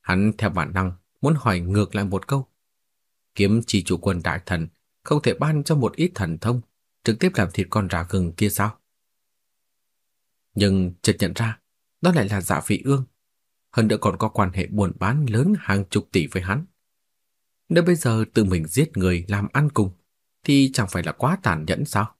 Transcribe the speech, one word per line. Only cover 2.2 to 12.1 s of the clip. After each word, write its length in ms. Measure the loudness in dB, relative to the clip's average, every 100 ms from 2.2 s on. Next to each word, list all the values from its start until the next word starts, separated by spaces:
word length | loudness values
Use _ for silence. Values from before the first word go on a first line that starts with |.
| -2
câu. 200 | -4 -4 _ _ _ _ _ _ _ _
Kiếm 260 | 0 2 2 2
chi 160 | -2
chủ 140 | 0 -2
quân 240 | 0 -2
đại 160 | -2 -6 -4
thần 220 | -4 -4 _ _ _
không 180 | -2 0
thể 120 | 2
ban 300 | 0 0 0
cho 100 | 0
một 220 | 0 0 0
ít 160 | -4
thần 240 | -2 -4 -2
thông, 220 | -2 -2 -6 _ _ _
trực 140 | -2 0
tiếp 120 | 0
làm 140 | 0 -2
thịt 120 | -2 -2
con 180 | -2 -2
rà 160 | -4 -2
gừng 220 | -2 -2
kia 160 | 0 -2
sao? 300 | 0 -4 -4 _ _ _ _ _ _ _ _ _ _ _ _ _ _ _ _ _
Nhưng 400 | 0 2 2 0 0
chợt 140 | 0 2
nhận 140 | 0
ra, 260 | -2 -4 -4 _ _ _ _
đó 120 | 2